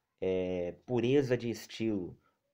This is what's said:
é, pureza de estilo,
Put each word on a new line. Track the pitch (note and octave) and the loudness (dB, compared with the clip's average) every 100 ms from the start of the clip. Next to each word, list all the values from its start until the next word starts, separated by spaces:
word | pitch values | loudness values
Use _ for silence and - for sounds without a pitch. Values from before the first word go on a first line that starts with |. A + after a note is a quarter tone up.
| _ _ | _ _
é, | F#2+ F#2 F#2 F2+ F2 F2 - | 0 0 0 -2 -4 -6 -2
pureza | B2 A#2+ C#3+ B2+ A#2+ | 0 4 4 4 0
de | A#2 | -2
estilo, | G#2 - - A2+ G2+ E2+ - _ _ _ | -6 -8 -4 0 0 -4 -10 _ _ _